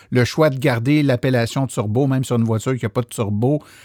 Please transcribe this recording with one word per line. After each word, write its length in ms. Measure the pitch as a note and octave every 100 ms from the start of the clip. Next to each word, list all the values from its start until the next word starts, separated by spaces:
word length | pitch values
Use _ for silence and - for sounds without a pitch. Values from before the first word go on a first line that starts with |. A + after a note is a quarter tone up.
| -
le 120 | B2
choix 260 | A#2+ - D#3
de 80 | C3+
garder 460 | D3 A#2 A#2+ D3+
l'appellation 640 | C#3+ B2 C3+ B2 A2+ C#3 C3+
turbo, 400 | - G#2 A2+ C#3
même 160 | C3
sur 140 | A#2 A#2+
une 80 | A2+
voiture 320 | A2 - B2+
qui 80 | A2+
n'a 40 |
pas 120 | B2
de 60 | A#2+
turbo, 540 | - G2+ G2+ B2 D3+ - -